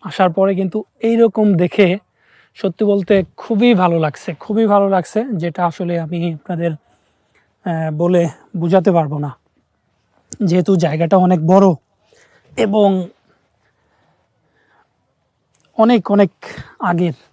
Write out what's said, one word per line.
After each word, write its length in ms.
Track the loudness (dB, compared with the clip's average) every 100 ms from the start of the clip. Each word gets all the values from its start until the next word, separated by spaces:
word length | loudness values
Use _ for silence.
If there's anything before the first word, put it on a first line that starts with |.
আসার 280 | -12 -2 -2 2
পরে 140 | 0 0
কিন্তু 220 | -4 -6 -10 _
এইরকম 480 | -2 2 2 2 2 2
দেখে 240 | 0 2 0 0 _ _ _ _ _ -8
সত্যি 260 | -6 -2 0
বলতে 280 | 0 2 0 0 _
খুবই 340 | -6 0 2
ভালো 240 | 4 2 0
লাগছে, 300 | -2 -4 -12 -14
খুবই 220 | -6 -2 2
ভালো 220 | 2 2
লাগছে, 300 | 0 -2 -6 -4 -6
যেটা 200 | -6 -4 -4
আসলে 280 | -4 -6 -4
আমি 200 | -6 -6 -6
আপনাদের, 380 | -6 _ -4 -4
আহ, 1200 | -6 _ _ _ _ _ _ _ _ -8 -6 -4 -2
বলে 200 | 0 0 0 -6 _ -6
বোঝাতে 360 | 0 2 2
পারবো 260 | 0 0 -4
না। 120 | -8 -10 _ _ _ _ _ _ _ _ _ -4 0
যেহেতু 240 | 0 2 0
জায়গাটা 400 | 0 -2 0 2
অনেক 220 | 2 2 4
বড় 160 | 6 6 2 _ _ _ _ _ _ _ -4
এবং 320 | -2 2 2 0 -4 _ _ _ _ _ _ _ _ _ _ _ _ _ _ _ _ _ _ _ _ _ _ _ _ _ _ 0
অনেক, 240 | 2 2 2
অনেক 200 | 2 2 _ -20 -18 -18 _
আগের 360 | -4 -2 -2 -4 _